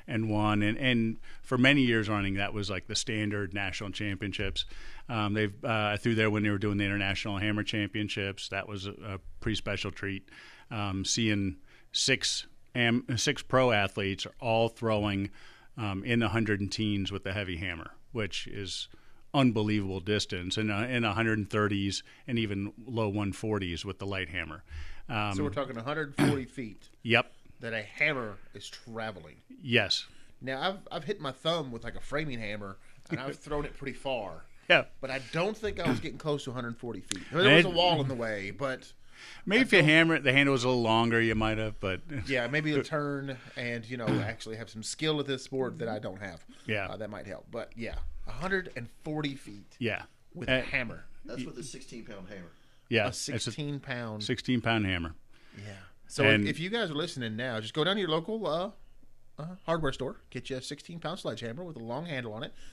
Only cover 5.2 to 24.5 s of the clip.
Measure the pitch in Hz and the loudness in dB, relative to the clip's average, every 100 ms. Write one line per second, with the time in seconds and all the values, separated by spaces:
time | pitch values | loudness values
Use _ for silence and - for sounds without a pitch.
5.2 | 104 107 107 98 - 110 104 104 117 110 | 2 2 2 0 0 2 4 4 4 4
6.2 | 110 107 104 101 104 101 101 101 98 95 | 4 4 2 2 2 2 2 2 0 0
7.2 | 110 98 107 104 104 110 101 107 101 - | -2 0 0 0 0 -2 -2 -2 -2 -2
8.2 | 98 98 - 98 98 101 98 - 104 98 | -2 -4 -6 -6 -4 -6 -8 -8 -8 -8
9.2 | - - 117 107 - 101 101 95 98 98 | -10 -6 -2 0 -2 -2 -4 -4 -6 -6
10.2 | - - - - - 110 101 95 92 - | -10 -18 -20 -20 -8 -4 -2 0 0 2
11.2 | 113 104 98 - - - - - - 131 | 4 4 0 -4 -12 -20 -6 -2 2 2
12.2 | - - - - - 127 117 120 - 120 | 0 -4 -6 -16 -6 2 4 4 2 0
13.2 | - 139 - 131 127 107 98 - 98 98 | 2 0 2 6 6 6 4 2 0 -2
14.2 | - - 123 113 113 - 113 107 104 98 | -6 -4 2 4 4 2 2 2 4 2
15.2 | 98 - - - - - 104 95 120 117 | -2 -6 -18 -20 -16 -6 -4 -2 2 2
16.2 | 110 113 107 101 101 - 107 101 92 98 | 4 2 2 2 0 0 0 0 0 -4
17.2 | 98 95 92 85 95 82 - - - 117 | -4 -4 -4 -4 -4 -6 -10 -16 -10 -4
18.2 | 101 - - - 95 - - - - - | -4 -4 -6 -8 -6 -8 -10 -14 -18 -18
19.2 | - 143 127 110 107 107 95 95 87 104 | -2 4 4 4 4 2 0 -2 0 0
20.2 | - 92 90 104 107 101 123 123 113 101 | 0 -4 -2 0 0 0 0 0 2 2
21.2 | 113 110 98 107 104 101 98 92 - - | 2 2 2 2 4 4 0 -2 -6 -14
22.2 | - 117 107 98 101 - 117 113 107 101 | -4 0 0 -2 -4 -8 -6 0 0 2
23.2 | 101 90 110 107 92 82 101 92 98 95 | 0 -2 -2 0 0 -2 -6 -6 -4 -4
24.2 | 92 92 82 | -2 -4 -6